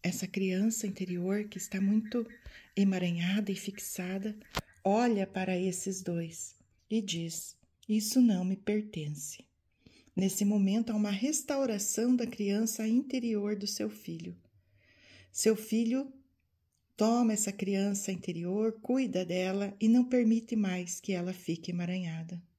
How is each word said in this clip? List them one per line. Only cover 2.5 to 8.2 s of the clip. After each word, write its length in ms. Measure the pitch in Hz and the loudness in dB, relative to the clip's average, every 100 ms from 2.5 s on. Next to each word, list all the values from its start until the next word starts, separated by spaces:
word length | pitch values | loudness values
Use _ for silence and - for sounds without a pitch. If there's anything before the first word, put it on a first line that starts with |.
| - - - | -20 -8 2
emaranhada 760 | 196 185 175 170 175 202 202 | 2 4 0 0 0 0 -2
e 40 | 190 | -4
fixada, 800 | - 196 - - 180 190 208 214 - - - - 190 | -6 -10 -10 -8 -6 -4 -6 -10 -10 -10 -10 -4 2
olha 380 | 208 240 208 190 | 4 4 2 0
para 320 | 190 185 180 | -2 0 0
esses 420 | 185 180 - 185 | 0 -2 -4 -4
dois 540 | 185 170 165 165 - - _ _ _ | -4 -4 -4 -8 -12 -14 _ _ _
e 140 | 220 | -2
diz: 540 | 202 165 165 165 - - _ _ - | -2 -4 -4 -8 -12 -18 _ _ -2
"Isso 320 | 214 208 262 | 0 2 6